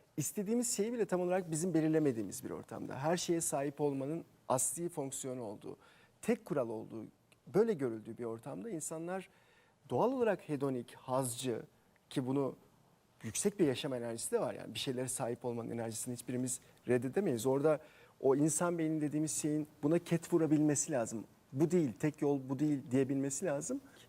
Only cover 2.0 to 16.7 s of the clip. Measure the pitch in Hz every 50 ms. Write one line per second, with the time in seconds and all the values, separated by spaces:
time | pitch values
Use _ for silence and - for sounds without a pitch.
2 | 156 143 120 113 104 92 - - - 98 87 78 - - 113 - - - - 123
3 | 139 156 180 175 - - 170 165 156 - 160 139 143 147 143 - 147 143 139 135
4 | 131 143 160 170 170 - _ _ _ - 123 135 - - - 165 170 175 - 156
5 | 139 139 - - - 131 127 127 120 101 107 - - - - - - - - -
6 | - _ _ _ - - 247 - - - 165 143 123 113 110 110 107 - 117 110
7 | 107 - - _ _ _ _ _ _ - 123 185 226 226 208 143 139 123 113 110
8 | 107 113 113 107 120 113 113 117 - 143 139 175 202 233 202 156 - - 165 160
9 | 165 175 185 190 175 - _ _ _ _ _ _ _ _ _ _ _ - 127 123
10 | 185 240 269 254 233 220 190 175 - - 151 131 139 139 131 123 117 - - -
11 | - - 127 135 135 127 120 - 131 131 113 - - - _ _ _ _ _ _
12 | _ - - 143 127 123 135 143 139 127 - - - - _ _ _ _ _ _
13 | _ _ _ _ - 113 - - - 208 202 - 175 143 123 - - 143 131 123
14 | 117 117 113 120 - - 233 226 170 127 - - 90 - 113 - - 143 127 123
15 | 131 127 - - 131 117 120 117 - 123 117 117 117 117 113 117 113 113 110 110
16 | - 127 123 120 - - 123 123 127 127 - - - -